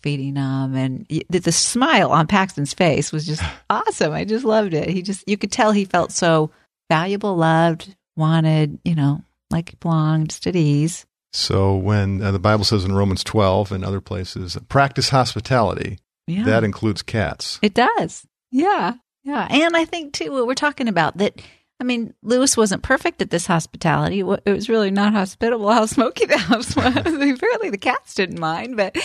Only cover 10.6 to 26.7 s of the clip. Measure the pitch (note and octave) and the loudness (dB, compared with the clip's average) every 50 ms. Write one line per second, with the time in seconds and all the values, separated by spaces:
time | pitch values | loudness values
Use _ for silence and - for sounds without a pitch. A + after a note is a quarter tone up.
10.6 | D#3+ D3 D3 C#3+ D3+ E3 F3 - - _ _ _ _ _ - - - - - F#2+ | 2 4 4 2 2 0 -2 -6 -14 _ _ _ _ _ -6 -6 -4 0 2 2
11.6 | F#2+ G2 G2 F#2+ F#2 G2 G#2+ G#2 G2 F#2+ G2 F#2+ G#2+ G2 G2 F#2+ F2 G#2+ G#2+ G#2+ | 2 2 2 2 2 2 2 2 2 0 0 -2 0 0 -2 2 2 2 2 4
12.6 | G2+ - A#2 G#2 F2+ F#2+ G2 G2 G2+ G2 F#2 F2+ - - - A2 G2+ F#2+ F#2 G2 | 2 2 2 2 0 0 0 2 2 2 0 -2 -4 -2 0 2 4 4 4 2
13.6 | G#2 F#2+ G2+ F#2+ F#2+ F#2+ G2 G2 - - G2 F#2+ F#2 - - F#2 F#2 F2+ - - | 0 0 -4 -6 -4 -4 -4 -6 -6 -6 -8 -8 -8 -8 -8 -10 -10 -8 -10 -12
14.6 | - _ - C#3 C#3 C3+ - - - - - C3 B2+ B2+ - A2 G#2+ - C3 B2+ | -12 _ 2 2 2 2 2 -2 -2 2 2 2 2 2 -2 -6 -4 0 2 2
15.6 | A2 F#2 F2+ - - - G2+ - - _ _ _ _ - E3 G2+ A2 G#2+ G#2+ A#2 | 2 2 0 -2 -6 -8 -8 -10 -14 _ _ _ _ -8 -4 -2 0 2 2 2
16.6 | A2 G#2 F#2+ - - A2 G2+ F2+ - - - A2+ G2 D2 - - - - - - | 2 0 -2 -2 -2 -2 -2 -2 -6 -6 -4 -2 -2 -2 -4 -8 -10 -10 -6 -2
17.6 | - G#3+ - - G#3+ G4+ A#4 A4 - E3 - - - _ _ _ _ _ - B3+ | -2 0 2 4 2 2 2 0 -4 -4 -6 -12 -20 _ _ _ _ _ -2 0
18.6 | D#4 F#4+ G#4 E4+ G3 F3 A#3+ B3 _ _ _ _ _ C4+ C#4+ B3+ F#3+ - - C4+ | 2 2 2 0 0 -4 -4 -8 _ _ _ _ _ -6 -4 -4 -4 0 2 2
19.6 | D#4+ E4+ E4 E4 D#4+ D#4+ - F4 D#4+ C#4+ - - E4+ D#4 C#4+ C4 A#3+ A3+ C4 C4 | 2 4 2 0 0 0 -4 -8 -8 -8 -8 -8 -8 -4 -2 -2 -2 -2 -2 0
20.6 | D4+ D4 C#4+ - C4+ A3+ G#3 E3 D#3+ D3 - E3+ G3 - - - - - - _ | -2 -2 -2 -2 -4 -2 2 2 0 0 0 -2 -2 -2 -2 -6 -18 -20 -20 _
21.6 | _ _ _ _ B3 B3 B3 A#3 A#3 - - _ _ G3 A#3+ B3+ C4 C#4 - - | _ _ _ _ -4 -4 -2 -2 -4 -8 -10 _ _ 0 2 2 4 2 4 2
22.6 | A3 G#3 F#3+ - - - C4 C#4+ - E4+ E4+ - G3 F#3 - F3 - - F3+ E3 | 2 2 2 -2 0 0 0 0 0 -2 -2 -2 -4 -2 -2 -4 0 0 0 0
23.6 | D#3+ - - - - E3+ D3 D3 D3 E3 F3 G3+ F#3+ F3+ G3+ - - G3+ G3+ - | 0 -4 -12 -4 0 0 2 2 0 0 -2 -2 -2 -2 -2 -2 0 0 0 0
24.6 | G#3 A3+ A3+ A3+ G#3+ F#3+ F#3+ G3+ G3+ G#3 G#3+ G#3+ F#3+ F#3+ - - - A#3 B3 A3+ | 0 0 0 2 2 2 2 2 2 2 2 2 0 -2 -4 -4 -2 0 0 0
25.6 | G#3 G3+ A3+ A#3+ A3 A3 - - A3+ B3 - - A4+ - - - F#3 D#3+ B3+ A3 | 2 4 4 4 4 2 2 0 0 0 0 -2 0 0 2 0 2 0 0 0
26.6 | B3+ - | 0 -2